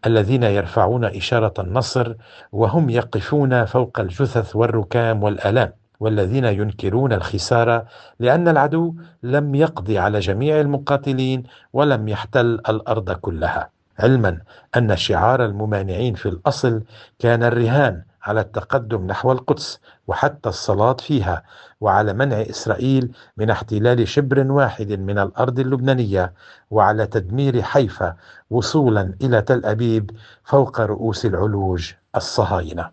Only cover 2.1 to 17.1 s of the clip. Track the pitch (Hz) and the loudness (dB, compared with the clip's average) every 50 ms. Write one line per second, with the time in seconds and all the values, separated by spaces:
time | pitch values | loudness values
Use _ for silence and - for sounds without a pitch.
2.1 | 113 110 - - - - - _ - 104 113 104 - 170 165 127 113 120 107 - | -4 -12 -16 -20 -20 -20 -20 _ -2 0 0 2 2 2 2 2 2 0 -2 -2
3.1 | - 110 - - 151 147 143 131 127 123 117 - - 127 123 117 - - 104 92 | -4 -6 -4 0 0 0 2 2 2 2 0 2 0 0 0 0 -2 -4 -4 -4
4.1 | 90 - 139 127 - 120 104 - - 107 113 120 110 113 104 - - 120 117 113 | -2 -2 -2 0 0 -2 -2 -2 0 0 0 2 2 -2 -2 0 0 0 2 2
5.1 | 113 107 101 104 101 - - 101 104 127 113 - - _ _ _ _ _ 104 110 | 0 0 0 0 -2 0 -2 0 2 2 2 0 -4 _ _ _ _ _ -2 -2
6.1 | 110 104 98 92 113 135 127 117 101 98 104 107 98 - - 98 95 120 135 135 | 0 0 0 0 0 0 2 2 0 0 -2 -4 -4 -4 -4 -2 0 0 0 2
7.1 | 113 95 92 - - 98 - - 123 117 117 117 117 117 110 - - - - - | 0 -2 -2 -4 -6 -6 -2 2 2 4 4 4 2 0 0 -6 -18 -20 -20 -20
8.1 | _ _ 117 123 135 170 175 170 160 147 135 151 151 165 170 170 165 - - - | _ _ 2 2 4 4 4 4 6 6 4 4 2 0 0 0 -4 -8 -16 -20
9.1 | _ _ - 123 127 147 147 147 139 139 156 156 160 - 92 101 110 95 90 101 | _ _ -6 0 0 0 0 2 2 2 2 2 0 -6 -4 -2 0 2 2 2
10.1 | 104 104 92 - 95 104 131 151 151 151 151 143 143 139 143 139 143 139 143 139 | 0 0 0 0 -2 0 0 2 2 2 2 2 0 -2 0 0 -2 0 0 -2
11.1 | 135 127 131 131 131 127 123 127 - - _ _ - 127 143 147 135 113 107 107 | -2 -2 0 -2 -2 -4 -6 -10 -18 -20 _ _ 0 2 2 2 2 0 0 -4
12.1 | 104 98 - - - 127 117 117 117 113 113 - 110 110 - - 113 110 98 92 | -4 -6 -6 0 2 2 2 2 0 -2 0 -2 -2 -2 0 -2 -4 -2 -2 -4
13.1 | 95 - - 101 87 80 76 - 76 - - - _ _ _ _ _ - 101 117 | -6 -4 -4 -6 -4 -2 -4 -2 -2 -4 -6 -8 _ _ _ _ _ 0 2 4
14.1 | 131 127 107 95 82 85 - _ - - _ _ - 123 120 110 95 87 - - | 4 4 2 0 -2 -4 -10 _ -20 -20 _ _ 0 0 2 2 0 -2 0 0
15.1 | 104 82 - 113 127 127 123 107 98 101 107 107 107 98 95 95 90 90 120 127 | 0 2 4 2 2 2 0 -2 -2 -4 -4 -2 -2 -2 -2 -4 -4 -2 -2 -2
16.1 | 110 - - 104 92 87 - 143 139 - - 123 117 113 107 _ - - - _ | -4 -4 -4 -6 -6 -2 -2 -2 -2 0 0 0 0 -2 -6 _ -18 -20 -20 _